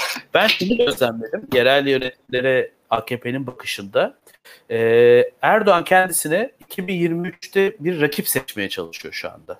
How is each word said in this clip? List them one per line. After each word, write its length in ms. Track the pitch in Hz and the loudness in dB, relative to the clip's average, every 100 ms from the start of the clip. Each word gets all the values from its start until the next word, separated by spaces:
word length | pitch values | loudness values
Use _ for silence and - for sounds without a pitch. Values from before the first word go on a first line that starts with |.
| - - - | -4 -8 -4
ben 140 | - 214 | 0 2
şunu 300 | - 180 233 | 0 -2 0
gözlemledim. 720 | 240 131 123 113 110 190 214 | 0 0 -2 -2 -8 -10 -2
Yerel 340 | 131 123 139 139 | 2 4 4 2
yönetimlere 840 | 131 127 - - 127 131 131 - _ - | -2 -2 -12 -8 -2 0 0 -2 _ -6
A 160 | 117 - | -4 -4
K 140 | 120 | -8
P'nin 280 | 123 131 127 | -6 -6 -8
bakışında, 720 | - - - 101 113 196 - _ _ - - - | -12 -10 -10 -4 -2 -2 -4 _ _ -20 -20 -6
e, 60 | 113 113 117 120 120 - - | -2 4 6 8 6 4 0
Erdoğan 420 | 143 208 202 175 | 2 2 4 2
kendisine 680 | 160 185 185 170 151 170 247 _ | 4 2 2 -2 -2 -2 -4 _
iki 280 | - - 185 | -18 -10 -6
bin 80 | 185 | -2
yirmi 320 | 170 165 175 | -2 -2 -6
üçte 480 | - - 196 196 - | -10 -6 0 0 -2
bir 220 | 147 175 | -6 0
rakip 260 | 147 147 143 | 0 0 -2
seçmeye 420 | 135 - - 98 | -4 -4 -8 -6
çalışıyor 440 | - 82 82 80 | -6 -10 -12 -14
şu 180 | - 90 | -12 -12
anda. 280 | 85 - - | -12 -18 -10